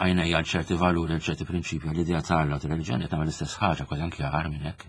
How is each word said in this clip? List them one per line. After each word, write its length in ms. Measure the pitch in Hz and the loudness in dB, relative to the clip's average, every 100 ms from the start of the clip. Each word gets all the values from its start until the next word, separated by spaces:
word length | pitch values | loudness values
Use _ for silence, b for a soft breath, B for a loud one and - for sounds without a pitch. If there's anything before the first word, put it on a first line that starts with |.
għajnejja 360 | 92 90 85 82 | 2 4 4 2
għal 80 | 80 | 2
ċerti 240 | 90 78 | 0 0
valuri, 400 | 85 90 85 82 | 2 4 4 2
għal 80 | 80 | 0
ċerti 220 | - 80 78 | -2 -4 -2
prinċipji, 400 | 87 82 82 78 | -4 -4 -4 -2
għall-idea 320 | 78 82 85 76 | 0 0 0 2
ta' 140 | 82 | 2
Alla, 140 | 76 71 | 2 0
ta' 80 | 73 | -2
reliġjoni, 400 | 80 80 123 82 | -2 -2 -2 -2
qed 60 | |
nagħmel 140 | 82 78 | -2 -2
l-istess 320 | 76 76 - | -2 -6 -2
ħaġa, 260 | 101 73 71 | 0 0 -2
kważi 160 | 71 | -4
anke 220 | 85 - 69 | -4 -4 -2
aħjar 220 | 73 80 | -2 -2
minn 160 | 76 73 | -4 -8
hekk. 220 | - | -10